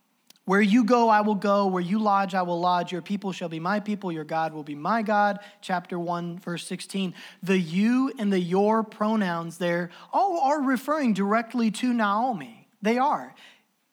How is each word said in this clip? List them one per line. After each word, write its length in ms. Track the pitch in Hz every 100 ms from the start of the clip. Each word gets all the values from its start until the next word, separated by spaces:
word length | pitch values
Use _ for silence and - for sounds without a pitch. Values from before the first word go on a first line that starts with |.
| _ _ _ _
"Where 160 | - 196
you 240 | 214 240
go, 240 | 233 240 226
I 100 | 214
will 160 | 214
go. 320 | 196 202 202 196
Where 140 | 185
you 180 | 175 214
lodge, 340 | 208 196 196
I 100 | 190
will 180 | 180 170
lodge. 320 | 180 180 175
Your 80 | 175
people 320 | 156 202 196
shall 160 | 175 175
be 100 | 160
my 220 | 175 208
people. 280 | 208 202 185
Your 140 | 160
God 300 | 151 160 160
will 100 | 156
be 120 | 147
my 260 | 147 165 226
God." 380 | 214 208 208 196 - -
Chapter 400 | - 180 175 175
one, 400 | 170 175 175 175
verse 260 | 175 170
sixteen. 480 | - 180 - 196 185 - - -
The 140 | 180 190
you 560 | 160 180 220 254 269 -
and 140 | 202
the 80 | 190
your 440 | 170 185 208 220
pronouns 720 | 220 - 214 220 185 170 165 160
there 320 | 175 170 170 - -
all 260 | 311 392 339
are 220 | 269 302
referring 520 | 269 240 - 311 254
directly 580 | 190 202 226 226 247 226
to 200 | - 247
Naomi. 800 | 240 208 208 254 190 123 - _ _
They 160 | 208 240
are. 380 | 285 - 254 - - _ _ _ _